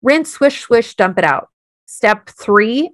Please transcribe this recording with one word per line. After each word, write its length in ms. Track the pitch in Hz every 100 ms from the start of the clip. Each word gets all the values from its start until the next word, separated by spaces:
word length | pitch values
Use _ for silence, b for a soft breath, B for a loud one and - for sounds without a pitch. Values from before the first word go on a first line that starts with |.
rinse, 300 | 254 311 302
swish, 300 | - 277 277
swish, 340 | - 233 233 -
dump 220 | 190 185
it 60 |
out. 260 | 160 135 - _ _ _ -
Step 440 | - 214 208 -
three, 640 | - - 202 220 254 330